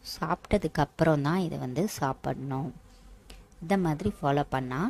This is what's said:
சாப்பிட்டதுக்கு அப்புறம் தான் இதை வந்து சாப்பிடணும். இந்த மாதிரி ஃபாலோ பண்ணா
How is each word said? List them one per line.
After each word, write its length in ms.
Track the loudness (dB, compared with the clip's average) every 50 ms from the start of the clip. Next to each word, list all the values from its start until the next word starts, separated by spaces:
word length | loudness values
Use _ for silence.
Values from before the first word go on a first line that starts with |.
| -12 -12 -8
சாப்பிட்டதுக்கு 680 | -6 -2 -2 -2 -4 0 0 0 2 2 0 2 2 0
அப்புறம் 400 | 0 _ 2 4 4 6 4 4 2
தான் 120 | 2 2 0
இதை 120 | -2 -2 -4 -6
வந்து 200 | -4 -2 -2 -2 -2 -2 -2
சாப்பிடணும். 680 | -2 -2 -2 -2 -4 -4 -4 -4 -4 -4 -4 -4 -4 -4 -8 -12 -18 -20 -20 -20 -20 -20 -20 -20 -20 -20 -20 -20 -20 -20 -18 -14 -2
இந்த 120 | 0 2 2 4
மாதிரி 220 | 2 0 0 -2 -4 -4 0
ஃபாலோ 260 | 0 2 2 2 0 0 -2
பண்ணா 240 | -4 -2 -2 -2 -2 -2 -2